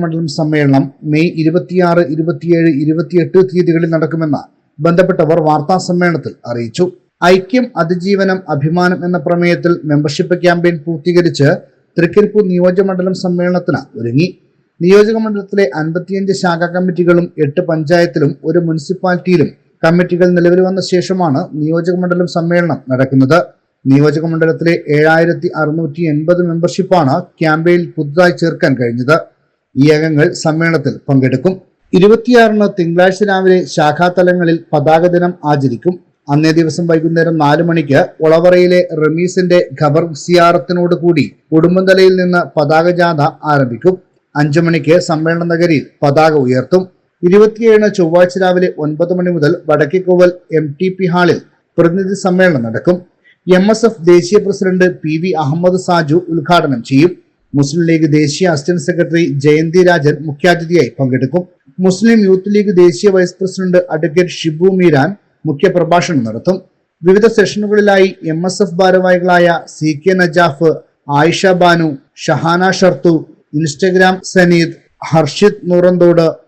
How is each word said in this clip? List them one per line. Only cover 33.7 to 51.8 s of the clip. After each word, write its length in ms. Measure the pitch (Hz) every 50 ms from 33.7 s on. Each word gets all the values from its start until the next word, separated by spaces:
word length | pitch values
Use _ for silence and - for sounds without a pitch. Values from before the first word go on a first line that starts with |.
| -
ശാഖാതലങ്ങളിൽ 840 | 170 151 151 147 151 175 180 175 185 180 180 180 180 175 165 165 160 - _ -
പതാക 340 | 147 139 156 156 165 175 180 175
ദിനം 180 | 175 175 175 180 - - 151 147
ആചരിക്കും. 420 | 139 135 131 120 110 - 175 180 175 _ _ _ _ _ 143 143
അന്നേ 200 | 151 156 160 156 165
ദിവസം 260 | 165 156 143 175 175 170
വൈകുന്നേരം 460 | 165 165 156 165 165 165 160 170 170 156 147
നാല് 180 | 143 151 165 170 170
മണിക്ക് 320 | 165 165 147 135 135 147 185 - - - 156
ഒളവറയിലെ 560 | 156 160 165 170 180 180 180 180 180 180 180 175 175 165 156 156
റമീസിന്റെ 580 | 151 156 165 180 180 - 190 180 175 175 175 - - 131 131
ഖബർ 240 | 156 143 139 165 175 170 151 - -
സിയാറത്തിനോട് 720 | - 175 175 170 170 170 170 170 - 180 175 175 175 180 170 165
കൂടി 240 | 175 165 151 117 98 - _ _ - 156
ഉടുമ്പൻതലയിൽ 580 | 160 165 170 180 190 190 190 190 190 190 190 185 185 180
നിന്ന് 200 | 180 175 175 160 - -
പതാക 320 | 160 147 139 156 160 165 180 180 170
ജാഥ 220 | 175 170 165 143 143 131 131 - - 151 147
ആരംഭിക്കും. 440 | 143 135 117 117 113 - 180 190 185 _ _ _ _ _ _ -
അഞ്ചു 260 | 147 147 151 143 170 170
മണിക്ക് 300 | 165 165 160 135 143 165 180 175 -
സമ്മേളന 360 | 165 151 160 160 170 170 175 170 170
നഗരിയിൽ 340 | 165 170 170 160 131 - - _ _ 151
പതാക 320 | 147 139 156 156 160 156 147 131
ഉയർത്തും. 360 | 123 127 127 127 - 180 185 185 - _ _ _ _ _ _ 175
ഇരുപത്തിയേഴിന് 680 | 175 185 208 214 220 214 220 233 226 214 214 214 208 208 -
ചൊവ്വാഴ്ച 380 | 175 160 165 175 180 175 - 190 185
രാവിലെ 260 | 185 180 185 180 180 - - 151
ഒൻപത് 300 | 151 156 151 170 170 180 180
മണി 120 | 180 180 175
മുതൽ 180 | 165 147 147 175 180 - 156
വടക്കേ 320 | 151 147 151 139 185 185 180 180
കോവൽ 240 | 180 180 180 180 175 - _ - 160 156
എം 80 | 156 143 139 -
ടി 100 | 185 190 185 190
പി 80 | 190 170 170
ഹാളിൽ 260 | 175 180 165 127 - - _ _ _ _ _ _
പ്രതിനിധി 400 | -